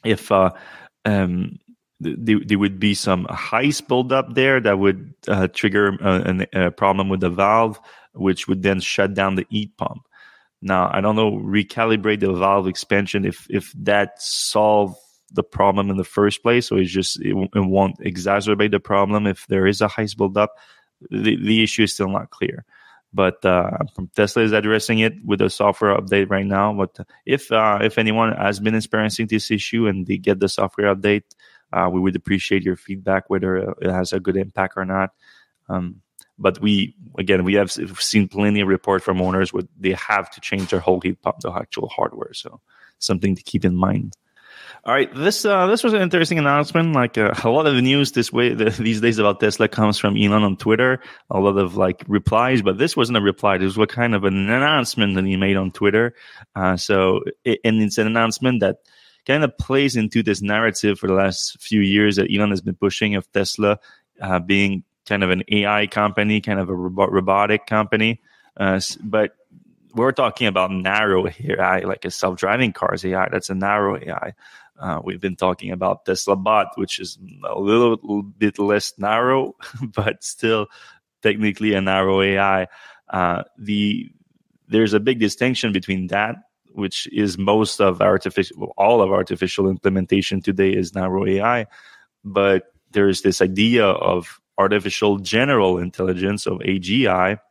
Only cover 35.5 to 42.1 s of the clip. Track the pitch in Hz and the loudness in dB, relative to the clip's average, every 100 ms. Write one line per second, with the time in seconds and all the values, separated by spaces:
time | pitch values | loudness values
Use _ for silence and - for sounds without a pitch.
35.5 | _ - 95 90 95 _ - _ _ 98 | _ -8 -6 -6 -12 _ -20 _ _ 0
36.5 | 92 104 101 95 - - - 95 95 92 | 0 0 0 0 -8 -18 -8 0 2 2
37.5 | 101 95 - 90 92 - 110 95 101 104 | 2 0 -4 -10 -6 -2 0 0 0 0
38.5 | 104 98 95 - 95 - 92 92 92 92 | 2 2 0 2 0 0 0 0 0 0
39.5 | 92 90 _ 95 95 - 104 92 - - | -2 -8 _ -4 -4 -2 -2 -2 -14 -8
40.5 | 95 92 95 87 92 92 92 - - - | -6 -2 -2 0 0 -2 -4 -6 -6 -8
41.5 | 90 - - - - - | -8 -8 -10 -8 -4 -6